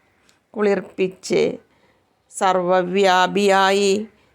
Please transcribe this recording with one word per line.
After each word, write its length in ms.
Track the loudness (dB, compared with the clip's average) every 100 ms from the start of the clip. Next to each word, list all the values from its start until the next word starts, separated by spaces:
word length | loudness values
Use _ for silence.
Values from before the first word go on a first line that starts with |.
| _ _ _ _ _
കുളിർപ്പിച്ച്, 1040 | -4 -2 -2 -4 -6 -6 -6 -4 -2 -2 -4 _ _ _ _ _ _ _
സർവവ്യാപിയായി 1700 | -4 0 0 0 0 0 0 2 2 2 0 2 2 2 2 0 -2 -6 _ _